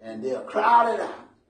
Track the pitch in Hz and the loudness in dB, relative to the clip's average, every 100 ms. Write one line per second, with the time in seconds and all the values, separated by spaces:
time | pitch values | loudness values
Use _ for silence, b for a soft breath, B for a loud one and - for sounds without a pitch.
0 | 110 113 131 123 - 214 220 240 233 208 | -14 -8 -6 -6 -4 -2 4 4 4 0
1 | - - - _ _ | -6 -10 -20 _ _